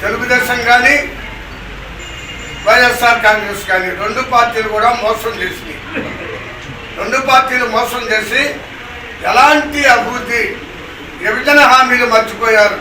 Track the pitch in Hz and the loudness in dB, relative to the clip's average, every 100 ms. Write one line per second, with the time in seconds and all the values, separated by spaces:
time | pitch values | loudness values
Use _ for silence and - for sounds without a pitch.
0 | 208 233 240 247 247 247 233 240 - 190 | -4 -4 0 0 0 -2 4 4 6 2
1 | 190 - - - - - - - - - | 0 -10 -14 -14 -14 -14 -14 -14 -14 -14
2 | - - - - - - - 240 240 - | -14 -14 -14 -12 -12 -4 2 4 4 4
3 | 240 233 214 214 202 196 - 185 185 185 | 2 4 4 2 -2 -8 -2 0 0 -4
4 | 208 233 262 240 233 226 214 214 233 240 | -4 -4 2 2 4 0 -2 2 2 2
5 | 214 220 226 190 185 - - - - 269 | -2 -2 -4 -6 -8 -8 -12 -14 -10 -8
6 | - - - - - - - - - - | -8 -10 -10 -12 -12 -14 -14 -14 -14 -8
7 | 214 262 269 254 254 247 233 220 240 247 | -2 -2 4 4 4 0 0 0 -2 -4
8 | 226 220 208 - 285 - - - - - | -2 -2 0 0 -2 -4 -12 -16 -16 -16
9 | - - - 240 285 302 294 294 277 240 | -16 -6 0 4 6 4 0 0 4 4
10 | 247 247 - 233 208 - - - - - | 2 -6 -2 -2 -2 -6 -12 -14 -14 -16
11 | - - - 214 285 294 294 254 254 247 | -16 -6 -4 0 4 6 6 6 4 2
12 | 240 220 220 202 226 220 208 196 | 4 2 0 -2 2 4 4 2